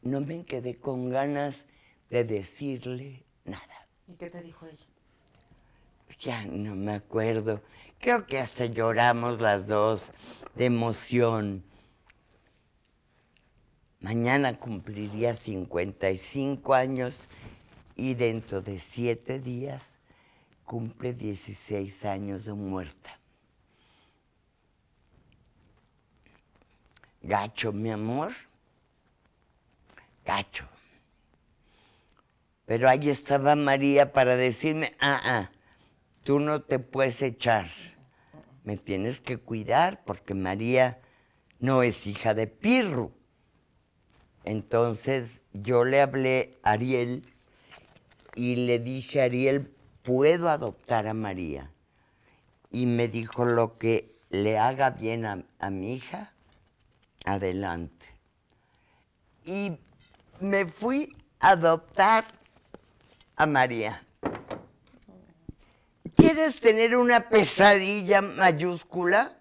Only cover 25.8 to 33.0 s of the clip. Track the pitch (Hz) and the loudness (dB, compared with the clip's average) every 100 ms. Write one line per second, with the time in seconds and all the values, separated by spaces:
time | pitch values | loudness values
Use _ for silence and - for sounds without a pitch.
25.8 | _ _ _ _ _ _ _ _ _ _ | _ _ _ _ _ _ _ _ _ _
26.8 | _ _ _ _ - 101 104 - 113 101 | _ _ _ _ -4 -4 -4 -6 -6 -4
27.8 | 113 107 110 127 165 247 - _ _ _ | -4 -4 -4 -4 -6 -10 -20 _ _ _
28.8 | _ _ _ _ _ _ _ _ _ _ | _ _ _ _ _ _ _ _ _ _
29.8 | _ - _ _ - 98 101 - - _ | _ -20 _ _ -6 -6 -6 -12 -16 _
30.8 | _ _ _ _ _ _ _ _ _ _ | _ _ _ _ _ _ _ _ _ _
31.8 | _ _ _ _ _ _ _ _ - 117 | _ _ _ _ _ _ _ _ -4 2
32.8 | 127 135 | 4 6